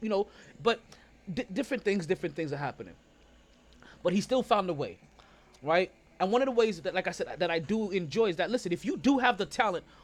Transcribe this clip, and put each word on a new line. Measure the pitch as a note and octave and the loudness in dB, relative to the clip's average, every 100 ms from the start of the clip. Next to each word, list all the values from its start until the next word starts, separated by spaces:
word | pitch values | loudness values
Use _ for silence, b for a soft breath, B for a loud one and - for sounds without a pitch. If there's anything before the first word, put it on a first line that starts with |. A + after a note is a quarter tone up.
you | A3 | -2
know. | G3+ G3+ B B - | 0 -2 B B -2
But | A3+ A3+ - B B - - | 0 0 -4 B B -18 -8
di-, | D#3 - | -6 -4
different | G3 B3 C4 | -4 -4 -2
things, | G3 G3+ D#3 | 0 0 0
different | F3 E3+ C#3+ | -2 -4 -6
things | D3+ | -6
are | C#3+ | -4
happening. | C#3 - F2+ E2 _ _ - - _ _ _ - B B | -6 -8 -14 -18 _ _ -20 -20 _ _ _ -20 B B
But | F3 | 0
he | F#3+ | 0
still | - B3+ | 2 0
found | - G#3 F3+ | 4 2 2
a | |
way, | D3 G#2+ - - - b b b - | -4 -6 -10 -20 -20 b b b -6
right? | C#3 F3 F#3 - _ - | 2 2 2 -6 _ -4
And | F#3+ | 0
one | B3 | 2
of | C4+ | 2
the | |
ways | A#3+ A3 E3 | 2 2 0
that, | F3 | -4
like | F#3 F#3 | -2 -2
I | |
said, | - E3+ D3 | -4 -6 -2
that | F3 | -2
I | E3 | 0
do | D3 A3 G#3 | 0 -2 0
enjoy | F#3+ D#3 F#3+ G#3+ | -2 -2 0 0
is | E3 | 0
that, | F3 | 0
listen, | B3 F3+ | -2 -2
if | E3+ G#3+ | -4 -4
you | F#4+ | 0
do | B3 C4 | 2 4
have | B3 G3+ | 4 2
the | G3 | 0
talent, | - G#3+ E3+ b b | 0 0 -2 b b